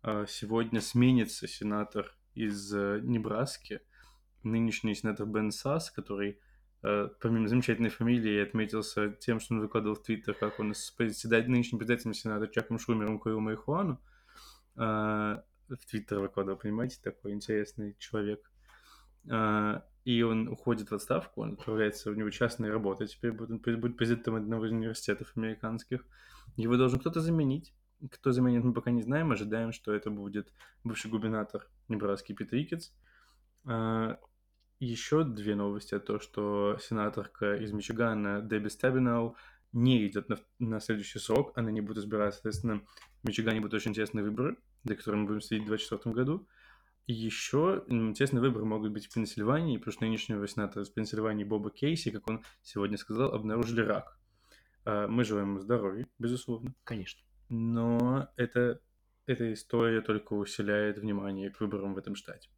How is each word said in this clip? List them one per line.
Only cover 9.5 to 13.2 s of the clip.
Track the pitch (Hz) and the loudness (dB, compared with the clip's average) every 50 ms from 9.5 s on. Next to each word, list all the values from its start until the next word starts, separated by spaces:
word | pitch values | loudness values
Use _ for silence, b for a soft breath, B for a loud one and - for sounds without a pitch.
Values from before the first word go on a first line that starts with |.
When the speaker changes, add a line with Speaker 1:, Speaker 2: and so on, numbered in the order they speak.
| 117 | 0
Speaker 1:
он | 110 | 0
выкладывал | 107 104 - 113 107 107 107 | 0 0 0 0 0 0 -2
в | - - | -2 -2
Твиттер, | - 113 104 - - 101 | -4 -4 -2 -2 -6 -2
как | - 113 107 - - | -2 -2 -2 -2 -2
он | 110 107 104 | -4 -4 -4
с | - - - | -4 -8 -12
председатель-, | - - 120 110 110 - - 113 117 113 113 123 | -2 -2 0 0 0 -4 2 4 4 4 6 6
нынешним | 127 120 120 - 120 110 | 4 4 4 2 -2 -4
председателем | 113 113 120 117 - 113 104 | 2 0 0 0 0 -6 -6
Сената | - - 113 107 104 110 107 | -4 -4 -2 -2 -2 -2 -2
Чаком | - 113 110 - 117 110 | -2 -4 -2 -2 -4 -4
Шумером | - - 117 110 104 107 110 104 | 0 0 0 2 2 0 -2 -2